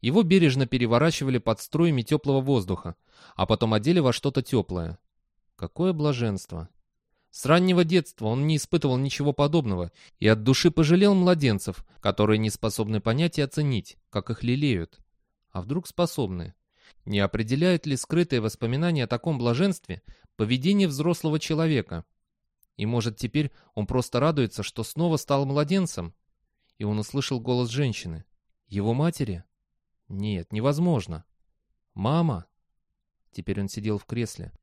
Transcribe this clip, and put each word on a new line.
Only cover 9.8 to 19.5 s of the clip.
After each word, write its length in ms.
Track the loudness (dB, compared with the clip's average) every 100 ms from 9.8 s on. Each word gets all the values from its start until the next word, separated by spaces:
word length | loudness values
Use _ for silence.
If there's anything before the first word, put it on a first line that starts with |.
| -4 _ -20 _
и 100 | 2
от 160 | 4
души 260 | 4 4 4
пожалел 440 | 4 4 6 6
младенцев, 720 | 4 4 4 2 0 -2 -10 -14 -6
которые 380 | -4 2 4 4
не 100 | 2
способны 520 | -2 -6 -2 -2 -2
понять 380 | -2 0 0 0
и 40 |
оценить, 560 | -4 0 -2 -2 -6 -16 _
как 220 | -8 -6
их 120 | -6
лелеют. 580 | -2 0 0 0 -4 _ _ _ _ _ _
А 100 | -10
вдруг 260 | -6 -6 -6
способны? 680 | -2 -2 -2 -4 -4 -10 -14 _ _ _ _
Не 140 | -4 0
определяют 680 | 0 0 -2 0 2 2 0
ли 100 | -6
скрытые 440 | -2 0 0 0
воспоминания 640 | -2 -4 -4 -2 0 0
о 40 | 0
таком 280 | -2 -2 0
блаженстве 680 | 0